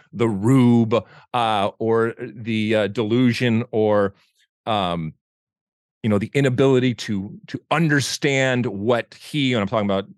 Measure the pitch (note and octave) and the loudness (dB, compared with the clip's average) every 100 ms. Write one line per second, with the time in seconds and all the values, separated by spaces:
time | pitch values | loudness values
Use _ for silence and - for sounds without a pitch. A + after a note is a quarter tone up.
0 | _ G2+ A2+ G2 G#2+ C3+ A#2+ A#2 A2+ A2+ | _ -4 -2 0 2 4 6 4 2 0
1 | - - _ B2 A2+ G#2+ G2 - A2+ A2+ | -2 -12 _ -2 0 0 -2 -2 -2 0
2 | A2+ - B2 - A2+ A2 G#2+ G#2+ G2+ G#2 | 0 -4 -12 -12 -6 -4 0 0 0 -2
3 | G#2+ A#2 B2+ A2+ B2 A2 A#2+ A2+ G#2+ G#2 | 0 2 2 2 0 0 -2 0 2 2
4 | G2 - _ _ _ _ - G#2+ F2+ E2+ | 0 -4 _ _ _ _ -4 -2 -2 -4
5 | D#2+ - _ _ _ _ _ _ _ _ | -6 -12 _ _ _ _ _ _ _ _
6 | A2+ G#2 A2 C#3+ C#3 B2+ C3+ C3 B2+ A2+ | 0 0 0 0 0 2 4 4 2 -2
7 | - G2+ G2+ - - - - D3 E3 D3 | -6 -6 -8 -14 -14 -14 -4 0 2 2
8 | B2 - D3 C#3 C3 B2 G#2+ G2 G#2+ A#2+ | 0 -2 0 0 0 0 -2 -4 0 0
9 | - - - D#3 C3+ A#2+ G2 A2+ G2+ G2 | -2 -14 -8 -4 0 0 -2 -2 0 -2
10 | G2+ | -4